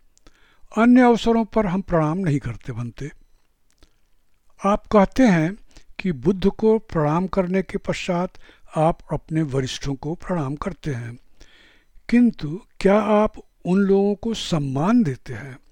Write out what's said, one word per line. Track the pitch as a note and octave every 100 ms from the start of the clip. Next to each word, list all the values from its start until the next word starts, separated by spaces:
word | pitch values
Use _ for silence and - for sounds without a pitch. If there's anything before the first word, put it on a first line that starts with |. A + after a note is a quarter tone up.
| _ _ _ _ _ _ - G#3+
अन्य | A#3+ B3
अवसरों | A#3+ A3+ A#3 A3+
पर | G#3+ A3 G3
हम | F#3+
प्रणाम | - E3+ D3+ F#3
नहीं | F3+ C#3+
करते, | A#2+ G#2 -
बनते। | A2+ A#2+ - C3+ - - _ _ _ _ _ _ _ _ _ _ _ _ _
आप | G3 G#3+ -
कहते | G#3+ F#3+ -
हैं | B3+ E3+ D#3+ G#3 - - - -
कि | F#3+
बुद्ध | C3+ C#3+ F#3+ G3
को | - A3 A3
प्रणाम | - E3 D3 E3 F#3
करने | G3 F3+ F#3+
के | F3+ G3
पश्चात | - D#3+ - F3 F#3 - - _ - E3
आप | D#3+ - -
अपने | D3 - D#3
वरिष्ठों | D3+ C3+ C3 - C#3
को | C#3 D3
प्रणाम | E3+ - E3+ C3+
करते | D3+ G3+ E3 D#3
हैं, | A#2+ A#2 A#2+ - - - _ _ _ _ - -
किंतु | A#3+ A#3+ - D3 F3 - _
क्या | F#3+ G#3
आप | G#3 G#3 G#3+ - - _
उन | E3+ F#3+
लोगों | G3 G3 G3+
को | G3+ A3+
सम्मान | G#3+ - D#3+ C#3 C3 F3 B3
देते | D#3+ B2+ -
हैं | A2+ C3+ B2 _